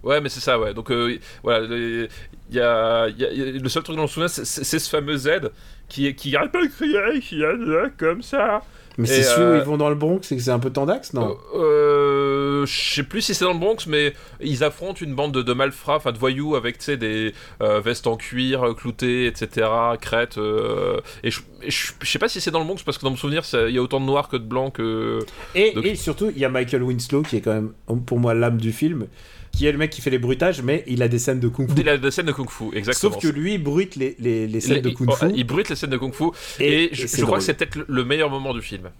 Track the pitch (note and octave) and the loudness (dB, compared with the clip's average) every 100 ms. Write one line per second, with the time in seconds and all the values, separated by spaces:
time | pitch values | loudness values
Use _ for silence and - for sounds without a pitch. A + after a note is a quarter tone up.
0 | A2 D3 C#3+ B2+ C3+ A#2+ G#2+ G2+ A2+ A#2+ | 2 2 2 -4 2 2 2 -4 -2 0
1 | A#2+ A#2+ - - A2 A2+ A2+ A#2+ A#2 A2+ | 0 -2 -10 -6 0 0 0 -4 -4 -4
2 | A2+ - - - - A#2+ A#2+ A2+ A2+ A#2 | -6 -10 -18 -18 -6 2 4 4 4 4
3 | A2+ A2+ C3 A#2 C3+ C3 C3 D#3+ D#3 D#3 | 2 0 -2 -2 -4 -4 -2 -2 -4 -4
4 | D#3 - E3+ - A#2 - C3+ D#3 - D3+ | -4 -2 -4 -2 -6 -6 -2 -2 0 -2
5 | C#3+ D3 C3+ F3+ B2 - - - - - | -2 -2 0 0 -2 -8 -20 -20 -14 -2
6 | C#3 C3+ C#3+ C#3+ D4 F4 E4 - D4+ G#3 | -2 -2 -2 0 0 0 -2 0 0 2
7 | G#3 D4 - D#3+ D3+ A3 A3+ D#3+ B3 - | 2 -2 -4 -2 0 0 2 2 0 0
8 | D#3+ E3+ - - A3+ G#3 - - - - | 0 0 -2 0 2 0 -4 -20 -12 -2
9 | A#2 C3 C3 A#2+ F3 D#3 C#3 D3 D3 D3 | 4 6 6 6 6 6 4 2 2 2
10 | D3+ F#3+ - C3 B2 A#2+ B2+ B2+ C#3 A#3+ | 2 0 0 -2 2 2 2 0 0 0
11 | - C3+ A2 - - E3+ D#3+ D3 D3 C#3+ | -2 -2 -2 -4 -6 0 4 6 6 6
12 | C#3+ C#3 C#3 C#3 C#3 C#3+ C#3 - - - | 4 4 2 2 2 0 0 -2 -2 -2
13 | C#3 G3+ A#3 F#3 F3+ E3+ F#3+ A3 - D3+ | -2 -2 -2 2 2 2 0 0 0 2
14 | D3 - - - D3 C3 D3 - F3+ F#3+ | 2 -2 -18 -10 -4 0 0 0 -10 -8
15 | D#3+ C3+ D3 C3 B2 B2 C#3 C#3 - D3+ | -8 -4 -2 0 0 0 0 -2 -2 0
16 | C3+ A2+ C3 C3 D3+ C#3+ A#2 A#2+ - C#3 | 0 0 0 0 -2 0 -2 -6 -6 -2
17 | A2+ A2 A2 - - - G#2+ G#2 G#2+ A#2+ | -2 0 -2 -6 -20 -2 2 2 2 0
18 | A#2 A2 - B2 B2+ C3 B2 A2+ B2+ A2+ | 0 -2 -4 -2 0 2 0 0 -6 -2
19 | B2 B2 B2 - A2 - A2 A2+ A#2 A#2 | 0 2 0 -2 -6 0 2 2 2 0
20 | - A#2 A#2+ - G#2+ G#2+ A2 G#2 F#2 F2+ | 0 0 0 -2 0 0 0 0 0 -2
21 | - - A#2 - - - A#2+ C#3 - - | -6 -6 -4 -6 -12 -12 -6 -4 -4 -6
22 | - - A#3 G3 F3 E3 D#3+ F#3 - C3+ | -4 0 -2 -2 -2 -2 -2 -6 -6 -4
23 | C3+ C3 D3 D3+ - B2+ A2+ B2 B2 C3+ | -4 -2 -2 -2 0 0 2 2 0 0
24 | C3+ C#3 C#3+ C3 A2 B2+ C3+ - A2+ A2 | 0 0 0 -6 -2 -4 -4 -2 -2 -2
25 | A2+ A2+ A2 - - F3+ G#3+ F3 F#3+ G#3+ | -2 -2 -6 -12 -6 2 4 4 -2 -2
26 | - D3 G#3+ C#3 C3+ B2+ B2 C3+ B2 B2 | -4 -2 -2 0 0 0 0 0 0 -2
27 | B2 C#3+ D#3 A2 G#2+ A2 A2 - - A#2 | 0 0 0 -2 0 0 -2 -8 -4 -4
28 | B2 A#2+ A#2+ A2+ A#2+ A#2 A2+ A2+ D#3 D#3+ | 0 2 2 4 2 2 0 0 0 0
29 | G#2 - - - - - D3 C#3+ D#3 - | -6 -12 -20 -20 -6 2 2 2 -2 -2
30 | C3 B2+ A#2+ B2+ F3 F3+ B2 D#3 - B2 | 0 0 0 2 2 2 0 -2 0 0
31 | A#2+ A#2+ B2+ C3 A#2+ A#2+ B2+ C#3+ D#3+ C#3+ | 2 2 0 2 0 0 2 4 4 4
32 | C#3 C3+ E3 C#3 A#2+ - A2 G#2+ G#2 B2+ | 2 0 -2 -2 -6 -6 -6 -4 -2 2
33 | G#3 G2+ D#3+ C#3+ E3+ G#3 C#3+ D3+ F#3 C#3 | 2 2 0 0 -2 -2 0 0 0 -2
34 | C3 - B2 A2+ A2 A2 A#2+ C#3 B2 A#2 | -4 -2 0 0 0 -2 2 2 2 0
35 | B2+ C3+ E3+ G3 A#2+ D3 A3 - D3 B2+ | 2 4 2 2 0 0 0 -4 -2 -2
36 | C3 B2 D#3+ D#3+ - - C#3 D3+ E3+ C#3 | -4 0 -2 -2 -14 0 2 4 2 -2
37 | B2 - - G3 F#3+ - E3+ D3+ D3 B2+ | -4 0 2 2 2 0 -2 -6 -2 -2
38 | B2 D3+ D3+ C#3 C3+ A#2+ G#2+ G2 F2+ - | 0 0 0 -2 -4 -6 -8 -12 -12 -18